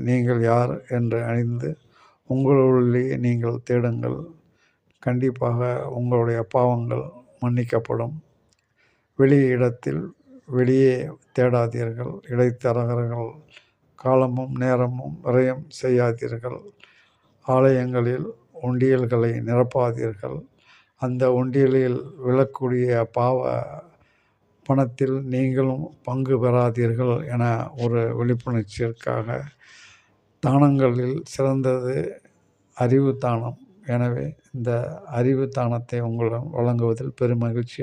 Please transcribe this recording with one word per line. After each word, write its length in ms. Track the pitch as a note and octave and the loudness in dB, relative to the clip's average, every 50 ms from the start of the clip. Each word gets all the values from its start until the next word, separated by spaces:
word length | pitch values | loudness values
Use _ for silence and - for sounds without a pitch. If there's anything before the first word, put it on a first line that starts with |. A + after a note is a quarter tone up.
| B2+ A#2+ | -2 0
நீங்கள் 320 | B2+ B2+ B2 A#2+ B2 A#2 A2+ A#2 | 2 2 2 2 2 2 2 4
யார் 220 | A#2 A#2+ A#2+ B2 C#3+ - - - B2+ A#2+ | 4 4 2 0 -2 -6 -8 -6 -4 -2
என்று 220 | A#2+ A2+ A2+ A#2 A#2 A#2 | -2 0 -2 -2 -2 -2
அறிந்து 400 | A#2 A#2+ A#2+ A#2 A#2+ A#2+ C3 C#3+ D#3 - _ _ _ _ _ _ _ _ _ - B2+ | -2 -2 -2 -2 -2 -4 -6 -6 -8 -8 _ _ _ _ _ _ _ _ _ -4 -2
உங்களுள்ளே 720 | C3 C3+ C3 C#3+ C3+ C3 C3 C3 B2+ B2 A#2+ A#2+ B2 B2+ C3 C3+ C3 B2 | 0 2 4 6 6 6 6 6 6 4 4 2 2 0 0 -2 -2 0
நீங்கள் 380 | A#2+ A#2+ A#2 A#2 A#2 A#2+ A#2+ A#2+ - | 0 0 0 0 -2 -4 -4 -4 -2
தேடுங்கள். 500 | B2 A#2+ A#2+ A#2+ A#2 A#2 A#2+ - C3 C3+ - - - - _ _ _ _ _ _ _ _ _ _ _ _ - | 0 0 0 0 -2 -2 -4 -4 -4 -6 -8 -12 -16 -20 _ _ _ _ _ _ _ _ _ _ _ _ -4
கண்டிப்பாக 640 | B2+ B2 B2 B2+ C3 A#2+ B2 A#2+ A#2+ A#2+ A#2+ B2 B2 B2 A#2+ A#2 - B2+ A#2+ | -2 -2 0 0 -2 -2 -2 -2 -2 -2 -2 -2 -2 -2 -4 -6 -6 -6 -4
உங்களுடைய 400 | B2 B2 B2 A#2+ A#2 A#2 A#2 A#2 A2+ - - | -2 0 2 2 2 2 0 -2 -2 -2 0
பாவங்கள் 500 | C3 B2 B2 B2 A#2 A#2 A#2+ A#2+ B2 C3 - - - - _ _ - | 2 2 2 2 0 -2 -4 -4 -4 -6 -8 -12 -20 -20 _ _ -4
மன்னிக்கப்படும். 720 | B2 A#2+ A#2+ B2 A#2+ A#2+ - A#2+ A#2 - A#2+ A2+ A#2 B2+ D#3 D#3 - _ _ _ _ _ _ _ _ _ _ _ _ _ _ _ _ _ _ - | -2 -2 0 0 -2 0 -2 -2 -2 -2 -4 -4 -4 -6 -8 -12 -14 _ _ _ _ _ _ _ _ _ _ _ _ _ _ _ _ _ _ -2
வெளி 180 | C#3 C3+ C#3+ C#3 C3+ B2+ B2+ | 2 4 4 4 4 2 2
இடத்தில் 480 | B2 B2+ A#2+ A#2+ - - - C2+ D#3 F3 - - _ _ _ - C4 _ - C3 B2+ | 2 0 -2 -2 -4 -6 -6 -6 -6 -6 -10 -14 _ _ _ -20 -20 _ -6 -2 0
வெளியே 360 | B2+ B2 C3 C3 C3+ C3 B2+ B2+ B2 - - - _ _ - - | 2 2 4 4 4 4 4 2 -2 -8 -12 -16 _ _ -2 0
தேடாதீர்கள். 760 | B2 B2 B2 A#2+ A#2 A2+ A#2+ A#2+ A#2+ A2+ A2+ A#2+ B2 - F3 G3 - - B2 | 2 2 2 2 0 0 -2 -4 -6 -6 -6 -8 -8 -10 -10 -12 -12 -6 0
இடைத்தரகர்கள் 960 | A#2+ B2 B2 A#2+ B2 - B2 A2+ A#2+ A#2+ A#2 A#2+ A#2+ A#2+ A#2 A#2 A#2+ A2+ A2+ - D#3 - _ - - _ _ _ _ _ _ _ - - | 2 2 2 0 0 -2 -2 0 0 0 -2 -2 -2 -4 -4 -6 -6 -8 -10 -12 -14 -20 _ -20 -20 _ _ _ _ _ _ _ -6 0
காலமும் 500 | B2+ C3 C3 C3 B2+ B2 B2+ B2+ C3 C3 B2 | 2 4 4 4 2 0 -4 -6 -6 -4 -2
நேரமும் 540 | B2 B2+ B2+ B2 B2 B2 B2+ B2+ C#3 C#3+ D3+ - - | 0 0 2 2 0 0 -4 -6 -8 -10 -12 -8 -4
விரயம் 400 | C3 B2 B2+ C3 B2+ C3 C3+ - - - - | 0 2 4 4 2 0 -4 -10 -16 -12 -6
செய்யாதீர்கள். 800 | - C3 B2+ B2 A#2+ A#2+ A#2 A#2+ B2+ A#2+ A#2+ A2+ A#2+ B2+ C3 - - G#3 - _ - - _ _ _ _ _ _ _ _ _ _ _ - C3 | -2 2 2 4 2 2 0 -2 -6 -8 -8 -8 -10 -10 -12 -12 -16 -18 -20 _ -20 -20 _ _ _ _ _ _ _ _ _ _ _ 0 2
ஆலயங்களில் 720 | C3 C3 C3+ C3 B2+ B2 B2+ B2+ B2 A#2+ A#2+ B2+ B2+ D#3 A3+ - - _ _ - - B2 B2 | 4 4 4 4 2 0 0 0 0 0 0 -2 -4 -6 -8 -12 -16 _ _ -16 -10 -6 -4
உண்டியல்களை 640 | B2 B2 B2+ C3 C3 B2+ B2+ A2+ B2 A#2 A#2 A#2 A#2 A#2 A2+ A2+ | 0 2 2 4 4 2 2 0 0 2 0 0 0 -2 -4 0
நிரப்பாதீர்கள். 880 | A#2+ B2 B2+ B2 - C3+ B2 A#2+ A#2 B2+ B2 A2+ G#2+ G2 - B2+ C3+ D3+ - - _ _ _ _ _ _ _ _ _ - C3 | 2 2 2 2 2 0 0 0 0 -2 -4 -6 -6 -6 -10 -10 -10 -10 -12 -14 _ _ _ _ _ _ _ _ _ -6 -4
அந்த 180 | B2+ B2 B2 C3 B2+ B2+ B2 | -4 -2 2 2 2 4 2
உண்டியலில் 600 | B2+ C3 B2 C#3 C3+ C3 C3 C3+ C3 B2+ B2 C3 C3 - - - B2+ | 2 0 2 4 4 4 4 4 2 2 0 -4 -6 -10 -14 -6 -2
விழக்கூடிய 760 | B2 B2+ C3 C3+ C3+ - - C3+ B2 B2+ B2 B2 B2 A#2+ A#2 A#2 A2+ - A#2+ | 0 2 2 2 2 0 -4 -4 -2 0 0 2 2 2 2 0 0 0 0
பாவ 340 | A#2+ B2+ C3 B2+ B2+ B2+ B2 A#2+ A#2+ - - - - - _ _ _ _ _ _ _ _ _ _ _ _ _ _ _ - | 2 2 2 0 0 -2 -2 -4 -4 -6 -12 -16 -18 -20 _ _ _ _ _ _ _ _ _ _ _ _ _ _ _ 0
பணத்தில் 500 | C3+ C#3 C3+ A#2+ B2 - C#3 C3 C3 C3+ C#3 C3 B2+ | 0 2 0 0 -2 -2 -2 -2 -2 -4 -4 -4 -2
நீங்களும் 520 | B2+ C3 C3 C3 C3+ C3+ C3+ B2+ C3 D#3+ - - _ - B2 | -2 0 0 0 0 0 0 -2 -4 -6 -10 -12 _ -10 -6
பங்கு 280 | B2 C3 C3+ C3 C3+ A#2+ A#2+ | -4 -4 -2 0 0 2 2
பெறாதீர்கள் 680 | B2 A#2+ B2 B2 A#2+ A2+ A#2+ A#2+ A2+ A2+ A#2+ B2+ B2 A#2 A#2 - - A#2+ | 2 4 4 2 2 2 0 0 0 0 0 0 0 0 -2 -2 -4 -2
என 100 | A#2+ A#2+ A#2+ A2+ A2+ - - - B2+ A#2+ | 0 0 0 0 -2 -4 -6 -6 -4 -2
ஒரு 180 | A#2 A#2 A#2 A2+ A#2 A#2+ A#2 | 0 0 0 0 0 -2 -2
விழிப்புணர்ச்சிற்காக, 1200 | A#2+ A#2+ B2 A#2+ - C3 B2 A2+ G#2 - - - A#2+ A2+ A2+ - - B2 B2 A#2 A2 A2+ B2 C3 C#3 C#3+ - _ _ - - - - - - _ _ _ _ _ _ _ _ _ - | 0 0 0 0 -2 -2 -2 -2 -2 -4 -6 -4 -4 -4 -6 -6 -6 -4 -4 -4 -4 -4 -6 -8 -8 -12 -16 _ _ -20 -20 -20 -20 -20 -20 _ _ _ _ _ _ _ _ _ 0
தானங்களில் 720 | C3 C3 C#3 D3 C#3+ C#3 C3+ C3 B2 A#2+ B2 B2 B2 C3+ - - - - | 2 4 6 6 6 6 6 4 4 4 2 0 -2 -4 -4 -8 -10 -6
சிறந்தது 600 | - C3+ C3+ C3+ C3+ C3 C3 B2+ B2+ B2 B2+ C3 D3 D#3+ - - - _ _ _ _ _ _ _ _ _ _ - - B2+ | -2 0 0 0 0 2 0 0 0 -2 -2 -4 -4 -4 -6 -8 -12 _ _ _ _ _ _ _ _ _ _ -4 0 2
அறிவு 280 | B2 C3 C3+ C#3 C3+ B2+ B2+ B2+ | 4 4 4 4 2 0 0 -2
தானம். 340 | B2 A#2 A2+ A#2 B2 - - - - _ _ - - A#2+ | -2 -2 -2 -4 -6 -8 -12 -16 -20 _ _ -8 -4 -2
எனவே 320 | A#2+ B2 B2 A#2+ B2 C3+ D3+ D#3 _ _ _ - | 0 0 0 -2 -4 -6 -8 -10 _ _ _ -10
இந்த 160 | B2+ A2+ B2 A#2+ A#2 - - - - - - C3 A#2 | -6 -4 -2 -2 -2 -2 -6 -10 -12 -12 -8 -2 0
அறிவு 280 | A#2+ C3 C3+ C3 C3+ B2 - C3+ | 2 2 2 2 0 -2 -2 -2
தானத்தை 420 | B2 A#2 A#2+ A#2+ A#2+ - B2 A#2+ A#2+ A2+ | -2 -2 -2 -4 -6 -6 -6 -4 -4 -4
உங்களிடம் 420 | A2+ A#2 A#2 A2+ A#2 A#2 A#2+ - - | -2 -2 -2 -2 -2 -4 -6 -6 -4
வழங்குவதில் 600 | - A#2+ A#2+ A#2+ A#2 A#2 A#2 A2+ A#2 C3 C3+ - - | 0 0 2 2 2 2 0 0 -2 -4 -8 -4 -2
பெருமகிழ்ச்சி 600 | B2+ A#2 A#2+ A#2 A#2 A#2 A2+ A#2+ A#2 A#2+ - - | 0 0 0 0 0 -2 -2 -2 -4 -6 -6 -6